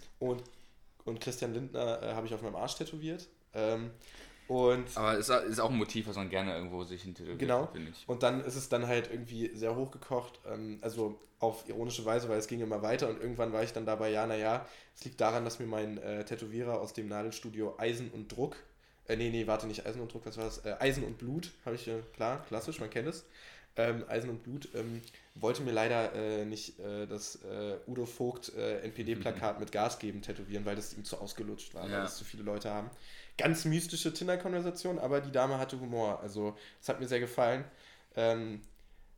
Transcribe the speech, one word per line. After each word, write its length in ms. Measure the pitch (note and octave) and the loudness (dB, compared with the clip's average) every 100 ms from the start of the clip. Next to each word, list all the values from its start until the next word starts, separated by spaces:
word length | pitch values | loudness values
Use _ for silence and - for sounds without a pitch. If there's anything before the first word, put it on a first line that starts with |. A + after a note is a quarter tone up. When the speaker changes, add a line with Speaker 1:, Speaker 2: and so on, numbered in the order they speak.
| - - | -12 -4
Speaker 1:
und, 240 | B2+ A#2+ A#2+ - - - - - | -2 -2 -4 -16 -20 -20 -20 -10
und 160 | - A2+ | -6 -4
Christian 320 | - A#2+ A#2+ | -4 -2 -2
Lindner, 500 | A2+ C3 B2 A#2+ A#2 | -2 -4 0 0 0
äh, 120 | A2+ | -2
hab 100 | A2 | -2
ich 80 | A2+ | -2
auf 80 | A2 | -4
meinem 160 | A2 F#2 | -4 -2
Arsch 200 | A#2+ - | -2 -4
tätowiert. 520 | D#3+ D#3 D#3 F3+ - _ _ | -6 -6 -6 -6 -8 _ _
Ähm, 380 | G#2+ A2 A2+ A#2 A#2 - - - - - | 0 2 2 -2 -10 -16 -18 -18 -14 0
und 500 | B2+ B2 B2 B2 - | 6 8 8 2 2
Speaker 2:
Aber 220 | G#2+ A2 | 4 4
ist, 100 | A2 | 6
ist 320 | B2+ F#2+ A2+ | 4 4 4
auch 80 | A2+ | 4
ein 80 | B2 | 4
Motiv, 320 | G#2 A2+ G#2+ | 4 2 -2
was 80 | G2 | -2
man 140 | F#2+ | 0
gerne 240 | F#2+ G2 | 2 2
irgendwo 300 | E2+ F2+ F2+ | 0 -2 -4
sich 180 | F2 F2+ | -4 -6
hin 120 | F#2 | -8
tätowiert, 240 | F2 E2+ E2+ | -8 -8 -2
Speaker 1:
Genau. 300 | C3 B2 D#3+ | 4 4 2
Speaker 2:
finde 200 | - D#2+ | -4 -8
ich. 140 | - - | -8 -4
Speaker 1:
Und 140 | B2 | 4
dann 200 | B2 C3 | 4 4
ist 140 | B2 C3 | 0 -4
es 140 | C3 | 0
dann 160 | A#2+ A#2+ | 2 4
halt 240 | A#2+ A2+ | 2 2
irgendwie 440 | A#2 A#2 A2+ A2+ | -4 -6 -2 -2
sehr 220 | G#2+ A2+ A#2+ | 0 0 0
hochgekocht, 640 | C3 C3+ - B2 A#2+ - G#2+ | -2 -6 -2 -2 -2 -8 -10
ähm, 280 | G#2+ A2 G#2 | -8 -6 -6
also 400 | A2+ A2+ G#2+ G#2+ - _ | -4 0 0 -2 -12 _
auf 280 | A2+ A2 - | 2 2 -4
ironische 380 | A2 A#2 A#2 A2 | -4 -2 0 2
Weise, 240 | A#2 A#2+ | 2 4
weil 80 | A2 | 2
es 80 | A2 | 0
ging 120 | A#2+ | -2
immer 180 | A2 G#2 | 0 0
weiter 300 | G#2+ B2+ B2+ | 2 2 2
und 100 | A2 | 0
irgendwann 320 | B2 A#2+ A2+ | -2 0 2
war 100 | A2 | 2
ich 120 | A2 | 0
dann 100 | A2+ | 0
dabei, 260 | A2 G#2+ A2 | 0 2 4
„Ja, 160 | G#2+ A2+ | 4 2
na 100 | A2 | 2
ja, 300 | A2 B2 B2+ - - - | 2 2 -2 -12 -20 -14
es 80 | |
liegt 160 | C3 - | -10 2
daran, 240 | A2 A#2 | 4 4
dass 140 | A#2 - | 2 -2
mir 80 | A#2 | -2
mein, 320 | G#2+ G#2+ G#2 | 0 0 -2
äh, 260 | G#2 G#2 | -4 -4
Tätowierer 560 | G#2 A2+ A2 A2+ A#2+ A2+ | -4 -6 -4 -4 0 0
aus 140 | G#2 | -2
dem 140 | - G#2+ | -4 -4
Nadelstudio 640 | G#2 A2 A2 A#2 G#2+ G#2+ - | -2 -2 -4 -6 -2 -2 0
Eisen 340 | A#2 A#2+ A#2 | 0 0 -4
und 240 | A2+ G#2 | -8 -8
Druck“, 220 | - D3 - - - - _ - | -2 -2 -2 -16 -20 -20 _ -2
äh, 100 | A2 | 2
nee, 120 | A#2 | 2
nee, 160 | A2+ A2 | 2 2
warte, 200 | A2 A2 | 2 0
nicht 200 | G#2+ G#2+ | -4 -4
Eisen 140 | A#2 | -4
und 120 | A2+ | -6
Druck, 120 | A#2 A2+ | -8 -8
was 100 | A2+ | -4
war 60 | |
das? 200 | A2 - | -4 -4
Äh, 120 | G#2+ G2 | -4 2
Eisen 240 | C3+ C3+ | 4 4
und 140 | G#2+ A2+ | 0 -4
Blut, 340 | A#2+ D3+ - - B2+ | -4 -4 -4 -8 -6
hab 80 | |
ich, 120 | A#2+ A#2 | -4 -2
äh, 120 | A2+ A2+ | -4 -6
klar, 280 | - A2+ C#3+ - | -2 0 0 -2
klassisch, 340 | A2 A#2 - | -4 -4 -4
man 100 | G#2+ | -4
kennt 180 | A#2+ C3+ | -2 -2
es. 160 | - - - - - - - | -4 -10 -20 -20 -20 -6 2
Ähm, 280 | A#2 A#2 - | 4 2 0
Eisen 200 | A2 B2 | 0 0
und 140 | A2+ | -4
Blut, 280 | A#2+ C#3 - | -6 -8 -6
ähm, 260 | A2+ A2+ A#2 - - - - | -6 -4 -6 -10 -18 -20 0
wollte 260 | A2 B2 | 2 2
mir 80 | C3 | 2
leider, 420 | A2 A2+ A#2 A2 | 4 6 6 4
äh, 320 | G2+ A2 G#2+ | 2 0 0
nicht, 360 | G#2+ G#2+ - - | 0 -4 -8 -8
äh, 260 | G2+ G2+ G#2 | -6 -4 -4
das, 300 | G#2+ - - | -6 -6 -10
äh, 320 | G2+ G2+ G#2 G2 - | -8 -4 -2 -4 -4
Udo 200 | B2 A#2+ | -4 -2
Vogt, 460 | - B2 - - A2 | 0 -2 -2 -6 -2
äh, 240 | A2 G#2+ | 0 0
N-P-D-Plakat 800 | A2 A2+ A2 A2 A2+ - A2 G#2 | -2 -4 -2 0 0 0 0 0
Speaker 2:
<laughs> 0 | |
Speaker 1:
mit 100 | G#2 | -2
Gas 300 | G#2 A2+ - | 2 2 2
geben 200 | G#2+ G2+ | -4 -4
tätowieren, 440 | - G#2 G2 G2+ G2+ | -6 -6 -4 -2 0
weil 80 | |
das 200 | G2+ - | -2 -4
ihm 100 | - | -8
zu 140 | G#2+ - | -6 -6
ausgelutscht 560 | G2 - G#2 G#2 - | -6 -6 -6 -6 -10
war, 140 | G2 F#2+ | -8 -4
Speaker 2:
Ja. 60 | |
Speaker 1:
weil 80 | G2+ | -2
das 140 | G2 - | -2 -4
zu 80 | |
viele 180 | - G#2+ | -8 -6
Leute 280 | G#2 G#2 A2 | -2 -2 -2
haben. 200 | G#2 A2+ - - - - - | -2 -4 -10 -14 -14 -8 2
Ganz 260 | D3 D#3+ | 4 4
mystische 480 | D#3+ E3 E3 E3 D#3+ | 4 2 2 -2 -2
Tinder-Konversation, 840 | D#3 F3+ F3+ F#3 F3+ F3 F3 F#3 F3 | 0 0 0 0 0 -2 -2 -2 0
aber 220 | B2+ C#3+ | 2 2
die 100 | C#3 | 2
Dame 280 | C3 C3+ C3+ | 4 4 4
hatte 200 | C3 C3 | 0 -4
Humor, 400 | B2+ A#2 G#2+ F#2+ | -2 2 2 2
also 360 | G#2 G#2 G#2 G#2 - - | -2 -2 -2 -2 -12 -8
es 60 | - | -4
hat 100 | B2+ | -2
mir 80 | B2+ | 0
sehr 140 | B2 | 2
gefallen. 440 | A#2+ - A#2+ C3 C#3 - - - - - | 2 4 6 4 -2 -12 -20 -20 -6 2
Ähm, 460 | A2+ A2+ A2 G#2 - - - - - | 4 4 0 -6 -10 -18 -20 -20 -20